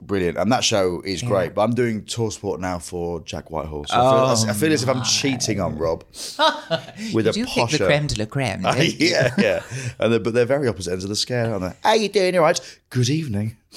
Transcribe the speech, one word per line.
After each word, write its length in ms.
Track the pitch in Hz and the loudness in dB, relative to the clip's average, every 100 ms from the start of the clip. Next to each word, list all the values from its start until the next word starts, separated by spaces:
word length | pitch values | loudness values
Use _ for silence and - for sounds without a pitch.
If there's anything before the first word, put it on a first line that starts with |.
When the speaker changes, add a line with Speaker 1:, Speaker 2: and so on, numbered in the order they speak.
| - | -4
Speaker 1:
Brilliant. 300 | 98 87 80 | 0 0 0
And 140 | 98 | 0
that 100 | 123 | 2
show 360 | - 107 92 87 | 2 2 2 -2
is 180 | 98 87 | -4 -4
Speaker 2:
Yeah. 60 | 120 | 0
Speaker 1:
great, 260 | 98 85 | 0 0
but 80 | 95 | 2
I'm 120 | 110 | 2
doing 300 | 120 120 110 | 2 0 0
tour 260 | - 117 110 | -6 -4 -4
support 300 | - 101 80 | -4 -6 -4
now 180 | 92 90 | -4 -6
for 420 | - 90 85 85 | -6 -6 -4 -6
Jack 300 | 71 76 - | -8 -10 -6
Whitehall. 340 | 78 76 76 73 | -6 -6 -8 -4
So 80 | |
I 40 | 113 | 2
feel, 480 | 127 135 131 117 110 | 4 4 4 2 2
Speaker 2:
Oh, 40 | |
Speaker 1:
I 20 | |
feel 180 | 104 160 | 2 2
as 100 | 147 | 2
if 60 | 123 | 2
I'm 100 | 127 | 0
Speaker 2:
my. 60 | |
Speaker 1:
cheating 560 | 123 - 139 123 - 98 | 0 0 0 0 -2 0
on 180 | 85 76 | -2 -2
Rob 260 | 80 82 - | -2 -4 -8
Speaker 2:
<laughs> 40 | - - - 311 302 - - - - 220 | -14 -10 0 2 0 -4 -6 -6 -12 -2
Speaker 1:
with 100 | 113 | 2
Speaker 2:
You 60 | 110 | 2
Speaker 1:
a 20 | |
Speaker 2:
do 120 | 101 123 | 0 -2
pick 80 | 127 117 | 0 0
the 80 | 147 | 2
Speaker 1:
posher. 80 | 95 | 2
Speaker 2:
creme 200 | 147 147 | 2 2
de 120 | 107 | -2
la 80 | 107 | -2
creme, 360 | 139 123 95 | -2 -2 -2
Speaker 1:
<laughs> 0 | |
Speaker 2:
don't 160 | 107 127 165 - | 0 2 2 2
you? 80 | 165 | 0
Speaker 1:
Yeah, 220 | 175 123 123 | 2 2 2
yeah. 240 | 107 85 - 127 123 - | 2 2 -2 -8 -8 -2
And 140 | 110 | 2
they're, 80 | 117 | 2
but 140 | 117 | 2
they're 100 | 117 | 2
very 240 | 117 143 131 | 2 2 0
opposite 240 | 98 85 | -2 -4
ends 120 | 92 | -4
of 60 | 98 | -4
the 60 | 104 | -4
scale, 340 | - 123 113 | -2 -2 0
aren't 100 | 101 | -2
they? 100 | 90 - - | -4 -4 0
"How 60 | |
you 140 | 226 202 | 2 2
doing? 280 | 202 185 180 | 2 2 4
All 60 | |
right? 180 | 156 180 - - _ | 4 2 -4 -20 _
Good 180 | 123 123 | 0 2
evening." 480 | 156 147 101 110 - _ | 0 -2 -2 -4 -6 _